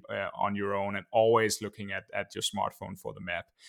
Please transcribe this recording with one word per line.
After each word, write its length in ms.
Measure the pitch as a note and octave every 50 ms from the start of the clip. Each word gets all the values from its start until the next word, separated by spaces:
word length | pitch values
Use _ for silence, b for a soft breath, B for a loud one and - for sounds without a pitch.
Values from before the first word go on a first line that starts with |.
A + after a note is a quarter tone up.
| - -
uh, 160 | G#2 G2 G2 - -
on 180 | - G2 G2+ G2+
your 200 | G2+ G2 G2+ G2+
own 200 | G2 G2 G2+ G2+
and 120 | G2 F2 _
always 480 | - A2+ A2 A2+ A#2 A2+ A2 G#2+ - -
looking 320 | A2 G2+ - - G2+ G2
at, 120 | F#2+ F#2+ G2 _ -
at 220 | G2+ F#2+ - -
your 80 | G#2 -
smartphone 560 | - G#2 G2 G2+ G2+ - - G2+ G2 G2+ -
for 140 | - A2 G2+
the 80 | G2
map. 240 | F2+ E2+ F2 E2+ - _ _ b b